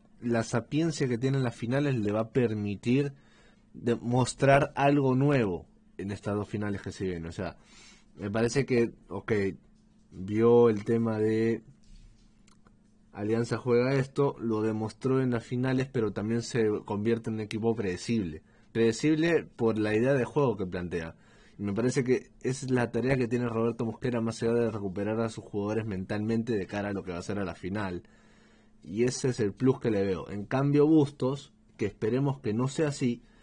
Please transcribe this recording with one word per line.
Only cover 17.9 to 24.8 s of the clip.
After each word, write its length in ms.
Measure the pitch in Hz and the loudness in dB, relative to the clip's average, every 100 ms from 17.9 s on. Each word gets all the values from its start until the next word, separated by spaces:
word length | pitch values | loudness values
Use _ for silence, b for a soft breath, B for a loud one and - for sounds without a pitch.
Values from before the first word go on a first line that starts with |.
| 90 - 117 85 76 - _ - | -4 -2 -2 -2 -8 -16 _ -6
Predecible 760 | 113 113 110 151 156 170 156 | 0 2 2 2 2 2 0
por 340 | - - 113 107 | -2 -2 0 2
la 160 | 107 | 2
idea 180 | 107 127 | 2 2
de 120 | 139 | 2
juego 320 | 117 151 131 101 | 0 0 0 0
que 100 | 90 | -4
plantea. 500 | 90 87 85 82 - - - - - | -6 -4 -4 -6 -10 -20 -20 -20 -8
Y 40 | |
me 100 | 101 | -4
parece 320 | 101 123 139 | 0 0 0
que 260 | 123 117 - - | 0 0 -2 -8
esa 240 | 123 135 131 | -6 -4 -2
es 40 | |
la 220 | 123 117 | 0 0
tarea 240 | 117 127 135 | 0 0 0
que 100 | 120 | 0
tiene 220 | 120 120 | -2 -2
Roberto 360 | 113 117 113 | 0 -2 -2
Mosquera, 360 | 117 110 127 120 | -6 -4 -4 -2
más 200 | 113 110 | -2 -2
allá 100 | 117 | 0
de 180 | 120 113 | 2 0
recuperar 480 | 107 | -2